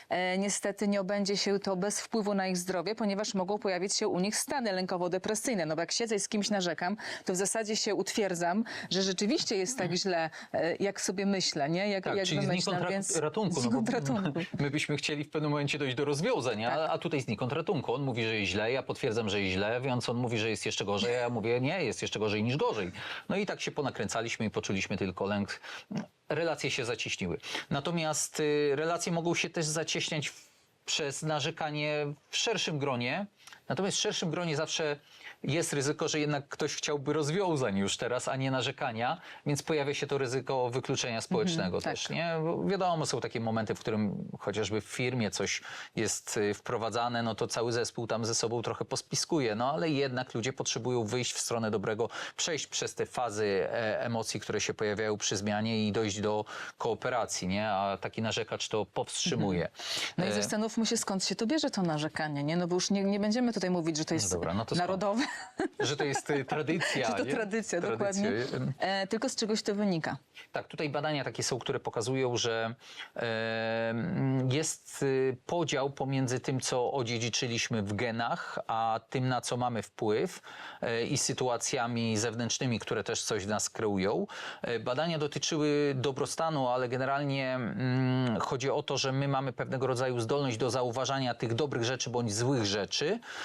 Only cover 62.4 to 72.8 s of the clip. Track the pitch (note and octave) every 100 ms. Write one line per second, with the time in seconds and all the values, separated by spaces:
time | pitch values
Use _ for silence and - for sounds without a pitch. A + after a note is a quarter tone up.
62.4 | C#3+ F3 E3+ F3+ - G3+ G3 G3+ G#3+ A#3
63.4 | A#3+ G#3+ F3+ F3+ E3 D3+ D#3 D#3+ - F2+
64.4 | E2+ F#2+ A2+ E3 F3+ F#3+ G3+ A3 D4+ -
65.4 | - - F#4 - G4+ C#3+ D3 C3+ - C#3+
66.4 | C3 D3+ C3 B2 - - B2+ G#2 B2 A#3
67.4 | G#3 A3 G#3 F3 F#3+ A3 G3+ G3 G3+ D#3
68.4 | - B2+ C#3 C3 F#3 G3 F#3+ A3 C4 -
69.4 | G#3+ G#3+ - G3+ G#3 E3+ - - - -
70.4 | - - - - D#3 C#3+ D3+ D3 B2+ A#2
71.4 | A#2+ B2 - B2 - - A2+ C3 B2+ A#2+
72.4 | A#2+ A2+ A2+ A#2